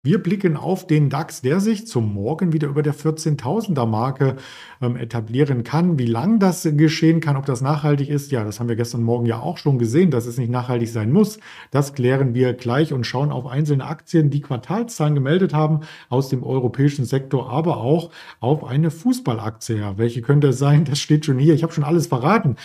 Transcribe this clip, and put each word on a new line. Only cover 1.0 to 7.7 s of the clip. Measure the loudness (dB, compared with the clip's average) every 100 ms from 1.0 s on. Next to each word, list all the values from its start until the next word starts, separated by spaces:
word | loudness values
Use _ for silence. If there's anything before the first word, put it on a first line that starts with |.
| 2
dax, | 0 -8 -6
der | -2 0
sich | 0 -2 -2
zum | -2 -2
Morgen | -4 -4 -2 0
wieder | 0 -2
über | -2
der | -2
vierzehntausender | -2 -4 -2 -2 -2 -2 -4 -2 0 0
Marke, | 0 -2 0 0 0 -14 -20 -20 -6
ähm, | -4 -4
etablieren | -6 -6 -4 0 2 0 0
kann. | 0 2 0
Wie | 0
lang | 0 2 4
das | 4 2 0
geschehen | 4 2 4 2 2
kann, | 0 -2
ob | -2
das | -2
nachhaltig | 0